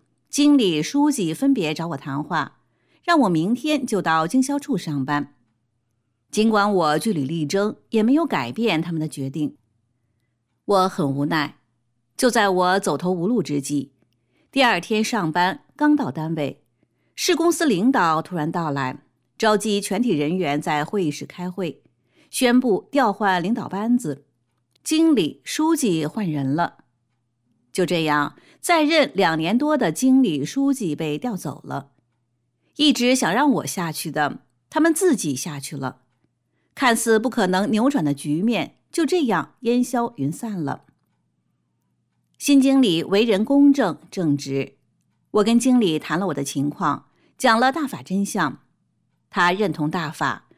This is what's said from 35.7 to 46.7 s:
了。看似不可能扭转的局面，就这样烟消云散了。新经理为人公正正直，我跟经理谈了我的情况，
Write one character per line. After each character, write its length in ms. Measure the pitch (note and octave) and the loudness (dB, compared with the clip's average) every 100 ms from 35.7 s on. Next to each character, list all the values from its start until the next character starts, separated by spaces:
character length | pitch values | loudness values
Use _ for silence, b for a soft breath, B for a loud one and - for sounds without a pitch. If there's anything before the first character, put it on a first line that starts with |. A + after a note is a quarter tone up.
| C#3 | -8
了。 260 | C3 - _ _ _ _ _ _ _ - | -8 -10 _ _ _ _ _ _ _ -2
看 200 | C4 A3+ | 0 2
似 240 | A#3 A3 | 2 2
不 100 | B3 | 2
可 160 | A3+ F#3 | 0 0
能 220 | F#3 G#3 | 0 0
扭 180 | G#3+ C4 | 0 2
转 160 | C#4+ D3+ | 0 0
的 80 | |
局 280 | C#3+ D3+ D#3 | -2 -2 -2
面， 340 | A3 G#3 C#3 _ _ | 0 -2 -4 _ _
就 160 | - D4+ | -2 0
这 200 | F4+ B3+ | 0 0
样 300 | F3 - _ | 0 -4 _
烟 220 | A3+ B3 | -2 0
消 300 | B3 A#3+ A#3+ A#3+ | 0 -2 -4 -4
云 160 | C#3 | -6
散 320 | - A3+ F#3+ | -6 -8 -6
了。 220 | C#3 - _ _ _ _ _ _ _ _ _ _ _ _ _ _ _ - | -6 -8 _ _ _ _ _ _ _ _ _ _ _ _ _ _ _ -8
新 240 | - C#4 | 2 4
经 200 | C4+ C4+ | 6 4
理 220 | A#3 E3 | 4 2
为 220 | - G3 A#3 | 2 2 2
人 180 | G3 | 2
公 300 | A3 C#4+ C#4+ | 2 6 6
正 260 | C#4 G3 - - | 6 2 -2 -10
正 280 | - E3 C#3+ | -4 0 0
直， 380 | C#3 C3+ C3 _ _ _ _ _ _ | -2 -4 -6 _ _ _ _ _ _
我 120 | G#3 | 0
跟 160 | G#3 A#3 | 4 4
经 220 | B3+ B3 | 4 4
理 180 | G3 D#3 | 2 0
谈 180 | - F#3 | -2 -4
了 100 | G3 | -2
我 60 | |
的 80 | C#3+ | -4
情 280 | C#3 C#3+ | -4 -2
况， 380 | D3 | -4